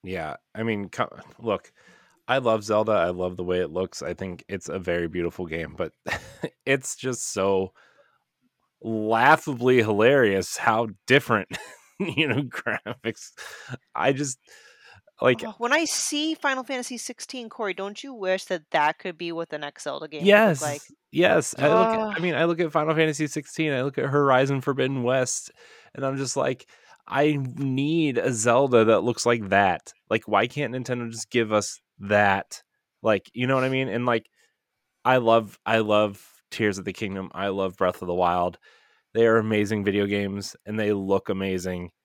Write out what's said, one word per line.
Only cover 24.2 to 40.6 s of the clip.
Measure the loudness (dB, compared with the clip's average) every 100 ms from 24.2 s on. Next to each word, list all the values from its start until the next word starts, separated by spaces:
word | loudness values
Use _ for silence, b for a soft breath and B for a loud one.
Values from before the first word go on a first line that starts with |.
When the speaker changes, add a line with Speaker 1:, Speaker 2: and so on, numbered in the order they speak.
| 4 4 4 0
Speaker 1:
Forbidden | -2 0 -2 0
West, | 0 0 -2 -6 -10 _ B B B
and | -8
I'm | -6 -4
just | -4 -2
like, | -2 -4 -12 b b b -6
"I | 0 2 0 -4
need | -4 -4 -2 0 0 0 0
a | -2
Zelda | 0 4 4 6 6
that | 6 4
looks | 2 0
like | 0 0 2
that." | 4 4 0 -8 _ _
Like, | -4 0
why | 0 0
can't | -2 -6
Nintendo | -6 -6 -6 -6
just | -10 -2
give | -2 2
us | 0 0 -12 _ _
that? | 2 4 4 2 -2 -18 _ _ _ _
Like, | -2 -2 -4
you | -6 0
know |
what | 0
I | 0
mean? | -2 -2
And, | -2
like, | 0 -2 _ _ _ _ _ _ _ _
I | 2 4
love, | 6 4 2 -10
I | 0 0
love | 4 4 2 -2 -20 _ _
Tears | -2 0 0
of |
the | -8
Kingdom. | -8 -8 -8 -10
I | -6 -4
love | -2 -4 0
Breath | 0 0
of | -4
the |
Wild. | 0 2 2 -2 -4 b b b b _
They | 2 4
are | 4
amazing | 4 0 0 0
video | 0 0 0
games, | 0 -2 -6 -10 -16